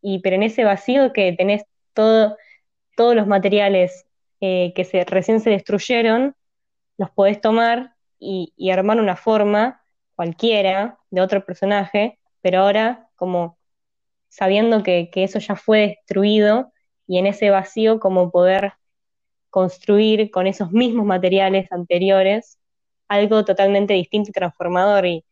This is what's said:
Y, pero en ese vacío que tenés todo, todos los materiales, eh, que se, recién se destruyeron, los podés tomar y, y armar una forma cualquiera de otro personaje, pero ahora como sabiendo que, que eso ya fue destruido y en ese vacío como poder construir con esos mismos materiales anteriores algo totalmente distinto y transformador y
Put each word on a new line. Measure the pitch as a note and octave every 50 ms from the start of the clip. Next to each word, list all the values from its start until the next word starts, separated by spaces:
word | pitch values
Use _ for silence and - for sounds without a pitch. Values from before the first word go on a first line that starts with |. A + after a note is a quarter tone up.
Y, | - G3+ G3 F#3
pero | F#3 F#3+ F#3
en | F#3+ G#3
ese | A3 A3 - A#3
vacío | G#3 G3 - - - B3 C#4 C4+ B3+
que | C4 A3 G3 F#3
tenés | F3 F3 F#3 G3 G#3 G#3 G#3 _ _ _ _ _ _
todo, | - G#3+ A3 A3 A3 A3 G#3+ G#3+ - _ _ _ _ _ _ _ _ _ _ _
todos | - A#3 A#3+ A#3+
los | A3+ G#3
materiales, | G3 G#3 G3 F#3 G3 G3 G#3 G3+ G3+ G3 F#3 F3+ F3+ F3+ - _ _ _ _ _ _ _ _
eh, | - F#3+ F#3 F3+ F3+ F3 F3+
que | - F3
se, | - - F#3+ F3
recién | - F#3+ F#3+ F3+ - A3+ A3
se | A3 A#3+
destruyeron, | G#3 G3 - - G#3 G3 - - B3+ A#3 A#3 A3+ A3 A#3 C4 C#4+ C4+ _ _ _ _ _ _ _ _ _ _ _ _
los | - G3 -
podés | _ - G3 G3 G#3 G#3
tomar | - A3 A3 A3+ A#3 A#3 A#3 A#3+ C4 B3+ _ _ _ _ _ _
y, | - - F#3+ F#3 F3 - _
y | _ - F#3
armar | F#3 F#3 F#3+ G#3 A3 A#3
una | A3 G3+ F3+
forma | - - A3+ A3 A3 G#3 G#3 G#3 G#3 A3 B3+ C4 _ _ _ _ _ _ _ _
cualquiera | - F3 E3+ E3 _ - A#3 A3+ G#3 G3 F#3+ F#3+ G3 G3+ A#3+ A#3+ _ _ _
de | - F#3
otro | F#3 F#3+ G#3+ G3 F#3+
personaje, | - F#3 _ - G3 G3+ G3+ G3 E3+ - G#3 G#3 A#3 - _ _ _ _ _
pero | _ F#3 F#3 F#3
ahora | F#3+ G3+ G3 A3 A3 A3+ B3 A#3+ _ _ _
como | _ F3+ F#3 F3+ F3 E3+ E3+ E3+ _ _ _ _ _ _ _ _ _ _ _ _ _ _ _
sabiendo | _ - G3+ F#3+ G3 G#3 A3 A#3 A3+ G#3+
que, | G#3 G#3 F3+ F3 E3+ E3+
que | - F#3+ F#3+
eso | F#3+ F#3+ A3
ya | - - G3+
fue | - _ - A3 G#3+ G#3 G3+
destruido | F3 _ _ _ G3+ F#3+ G3 G#3 G#3+ G#3+ G#3 G#3 G#3+ A#3+ C4 _ _ _ _ _ _ _ _
y | - F#3 F3+
en | F#3
ese | G3 G3 - A3 G#3
vacío | G3 F#3+ F#3+ - - A3+ A3 A3 A3 A3
como | A3 G3 F#3+ F#3 F3+ F3
poder | - F3+ F3+ F#3 F#3+ F#3+ G3 G3 - _ _ _ _ _ _ _ _ _ _ _ _ _ _ _
construir | - F#3+ F#3 F3+ F3+ - - - G#3 G#3 A3 A3 G#3+ G#3+ G#3+ G#3
con | - F#3+ F#3
esos | F#3+ G3 - G3+ E3+
mismos | F3+ A3+ B3 B3 A3+ A#3+ G#3+
materiales | G#3 F#3 F#3 F3+ F#3 F#3 G3 F#3+ F#3+ F#3+ F#3+ F#3 -
anteriores | - F3 F3 - F3+ F3 F#3 G3 G3 F#3+ F#3+ F#3+ G3+ A3+ A#3+ _ _ _ _ _ _ _ _ _ _ _ _ _
algo | G#3 G3+ G#3 G#3 A3 G#3+ G3+
totalmente | G#3+ F#3+ F#3+ G3 G3 G3+ G3+ G3+ G3+ G#3
distinto | F#3 F3+ - - G#3+ G#3 G3
y |
transformador | G3+ G3 F3+ F3 - _ E3+ F3 F3+ F3+ F#3 G#3 G#3 G3 F#3
y | F3+ E3+ D#3+ _ _